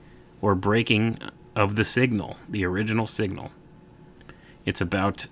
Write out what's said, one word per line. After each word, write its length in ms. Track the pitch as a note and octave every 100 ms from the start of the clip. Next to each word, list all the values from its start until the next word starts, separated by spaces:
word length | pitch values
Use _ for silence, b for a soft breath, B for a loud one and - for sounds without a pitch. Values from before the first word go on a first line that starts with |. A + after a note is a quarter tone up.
| B B B -
or 140 | G#2 F#2+
breaking 640 | G2+ A2+ A2 G#2+ A2+ G#2+ - - - -
of 200 | G2+ G#2
the 100 | G2+
signal, 520 | A#2+ B2+ G#2+ - - -
the 160 | G#2 F2+
original 420 | F#2 A2 A2+ G#2+
signal. 440 | - G2+ G2 - - - - - - - - B B B B -
It's 160 | -
about 460 | F2 G2+ G2 G2+ -